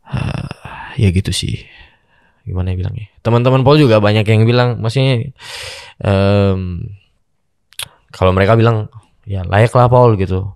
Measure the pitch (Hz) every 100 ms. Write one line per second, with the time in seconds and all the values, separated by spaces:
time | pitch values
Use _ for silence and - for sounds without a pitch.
0 | _ 131 - - - - - - - -
1 | 104 87 - - - - - - - _
2 | _ _ _ _ - 92 90 90 92 98
3 | 104 _ - 117 123 131 127 151 143 107
4 | 104 107 104 110 113 123 123 110 110 135
5 | 135 123 131 - - - - - - _
6 | - 98 98 101 98 95 92 87 85 101
7 | _ _ _ _ _ _ _ - - _
8 | _ - 92 92 98 113 113 113 107 -
9 | _ _ - 98 87 98 117 127 123 123
10 | 123 107 92 92 98